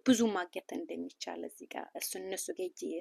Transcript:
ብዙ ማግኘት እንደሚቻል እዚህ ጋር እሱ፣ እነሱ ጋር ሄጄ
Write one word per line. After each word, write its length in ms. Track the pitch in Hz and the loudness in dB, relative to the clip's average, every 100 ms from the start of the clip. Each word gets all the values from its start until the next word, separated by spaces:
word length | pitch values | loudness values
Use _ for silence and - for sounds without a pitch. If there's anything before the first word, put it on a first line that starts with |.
ብዙ 200 | - 226 226 | 6 8 6
ማግኘት 400 | 196 175 190 - | 4 -2 -6 -6
እንደሚቻል 720 | - 165 170 - - - 170 | -8 -6 -6 -6 -8 -8 -6
እዚህ 240 | 170 - - | -8 -10 -10
ጋር 160 | - - | -10 -8
እሱ፣ 160 | - - 190 | -8 -6 -6
እነሱ 280 | 185 190 - | -4 -4 -4
ጋር 160 | 175 | -4
ሄጄ 160 | 185 - 180 165 | -4 -4 -6 -6